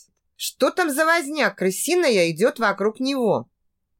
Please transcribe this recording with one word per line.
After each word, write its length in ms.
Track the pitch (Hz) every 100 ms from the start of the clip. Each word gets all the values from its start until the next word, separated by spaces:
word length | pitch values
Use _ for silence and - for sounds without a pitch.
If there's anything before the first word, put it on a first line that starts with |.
| _ _ _
Что 360 | - - - 285
там 200 | - 339
за 140 | 269
возня 460 | 320 339 277 302 214
крысиная 760 | - 190 190 - 359 311 202 170
идёт 260 | 160 247 262
вокруг 400 | 214 196 214 220
него? 500 | 262 277 220 131 - _ _ _ _